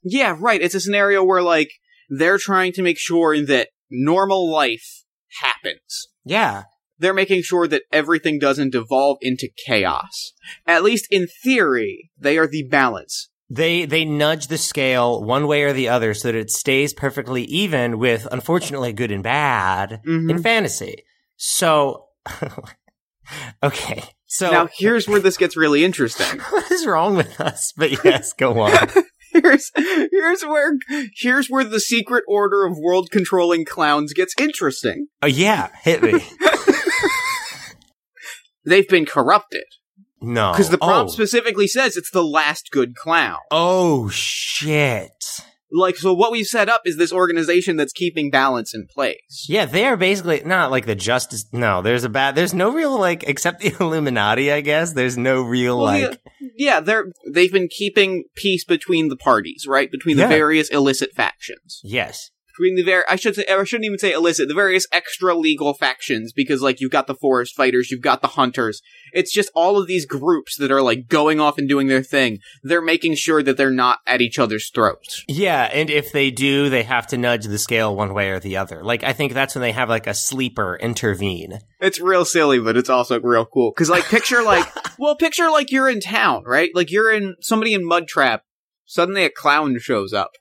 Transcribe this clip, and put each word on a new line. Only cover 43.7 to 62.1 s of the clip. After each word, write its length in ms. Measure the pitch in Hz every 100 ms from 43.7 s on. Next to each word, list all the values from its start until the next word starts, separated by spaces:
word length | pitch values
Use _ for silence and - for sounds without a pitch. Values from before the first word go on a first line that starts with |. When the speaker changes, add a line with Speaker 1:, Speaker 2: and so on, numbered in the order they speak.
| 185 175 139 104
Speaker 2:
shit. 1040 | - - - - - 147 151 143 110 82 _ - - - _ _
Speaker 1:
Like, 260 | 170 185 185
so 180 | 180
what 160 | 180 226
we've 140 | 233 208
set 220 | 233 202
up 140 | 233
is 120 | 180 156
this 160 | 170
organization 640 | 180 180 165 156 175 185 160
that's 160 | 143
keeping 380 | - 175 165 143
balance 420 | 135 135 123 113
in 120 | 110 -
place. 600 | - 127 - _ - 143
Speaker 2:
Yeah, 180 | 196 151
they 180 | 160
are 120 | 254 220
basically 440 | 185 196 170 151
not 260 | 160 185 139
like 160 | 131 113
the 80 |
Justice. 500 | 98 101 123 - 110 -
No, 300 | 120 113 92
there's 220 | 101 123
a 40 | 120
bad, 260 | 120 139 139
there's 180 | 180
no 160 | 180 196
real, 280 | 302 302 254
like, 260 | 185 170
except 360 | 143 143 - -
the 140 | 202 -
<laughs> 40 |
Illuminati, 680 | 170 160 147 117 104 117 139
I 80 | 147
guess. 300 | 147 151 170
There's 240 | 147 127 123
no 240 | 131 131
real, 340 | 123 123 123 123
Speaker 1:
Well, 80 | -
Speaker 2:
like, 340 | 101 131 - - _
Speaker 1:
yeah, 80 | 262 226
yeah, 240 | 285 180
they're, 260 | 160 220 190 - -
they've 220 | 156 185
been 160 | 190 175
keeping 560 | - 202 208 190 185 - -
peace 280 | 202 180
between 440 | - 165 - 170 156
the 80 | 131
parties, 500 | 139 113 82 - 135
right? 220 | 135 135
Between 260 | 135 170 147
the 60 |
Speaker 2:
Yeah. 60 | 208
Speaker 1:
various 420 | 156 151 156 151
illicit 420 | 147 135 131 139
factions. 680 | - 107 - - - _ -
Speaker 2:
Yes. 480 | 101 120 101